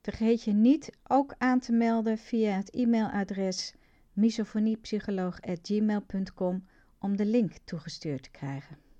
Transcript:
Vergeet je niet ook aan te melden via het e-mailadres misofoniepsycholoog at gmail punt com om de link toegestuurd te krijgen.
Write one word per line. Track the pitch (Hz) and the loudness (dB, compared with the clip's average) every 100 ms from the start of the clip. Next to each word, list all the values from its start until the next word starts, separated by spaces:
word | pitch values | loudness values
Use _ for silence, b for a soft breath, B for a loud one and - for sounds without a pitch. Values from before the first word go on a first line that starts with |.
Vergeet | - - 226 233 | -10 -2 2 2
je | - | 2
niet | 208 226 302 - - | 4 6 4 0 -20
ook | - 262 277 - | 0 2 2 0
aan | 254 254 | 2 2
te | - | 2
melden | 233 233 226 220 220 | 2 2 2 0 -2
via | - 233 214 190 | -2 0 0 0
het | 196 | -4
e-mailadres | - 247 233 220 202 196 196 190 185 - - b b b | -2 2 2 0 -2 -4 -2 -4 -4 -8 -14 b b b
misofoniepsycholoog | - 220 220 208 214 220 220 - 208 - 196 180 175 | 2 2 2 -4 0 0 -2 -4 -6 -4 -4 -4 -6
at | - 175 | -8 -8
gmail | - 208 214 208 | -2 0 2 0
punt | - 190 190 | -4 -6 -6
com | - 185 185 - b b b | -4 -4 -4 -8 b b b
om | 196 202 | -4 -2
de | 208 | 2
link | 240 196 - | 2 0 -4
toegestuurd | - 170 - - 160 135 | -12 -12 -10 -10 -6 -8
te | - | -8
krijgen. | - 139 139 - 147 _ | -12 -10 -10 -12 -20 _